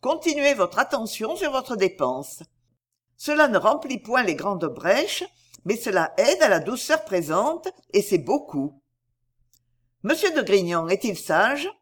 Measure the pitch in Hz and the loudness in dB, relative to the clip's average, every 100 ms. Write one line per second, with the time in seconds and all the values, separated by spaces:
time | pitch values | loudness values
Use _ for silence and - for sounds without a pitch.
0 | 254 311 330 294 285 247 180 - 196 269 | -2 0 0 2 2 2 0 0 -2 -2
1 | 220 - 220 359 320 262 262 214 185 - | -4 -6 -6 -4 -2 -4 -4 -2 -2 0
2 | 131 131 143 - 151 _ _ _ _ _ | -4 -2 -10 -16 -20 _ _ _ _ _
3 | _ _ - 302 294 208 214 294 294 247 | _ _ -2 2 4 4 2 0 -4 -10
4 | - 247 202 156 196 190 160 123 165 226 | -2 0 0 -2 -4 -4 -6 -4 2 2
5 | 381 - 359 _ _ - 170 226 - 185 | 2 -6 -10 _ _ -16 -6 -4 0 0
6 | 160 - 247 370 294 185 175 247 - 311 | 0 2 2 4 4 4 0 -6 0 -2
7 | 311 185 151 165 254 330 370 - _ 202 | 0 -4 0 0 0 -2 -8 -14 _ 0
8 | 196 180 127 285 - 143 139 - _ _ | 2 -2 0 -4 -2 -6 -6 -8 _ _
9 | _ _ _ _ _ _ _ _ _ _ | _ _ _ _ _ _ _ _ _ _
10 | 202 330 403 302 214 196 175 175 165 190 | -2 2 2 0 2 2 2 -2 0 -2
11 | 226 175 - 165 220 285 349 415 | -2 -6 0 2 4 0 -6 -10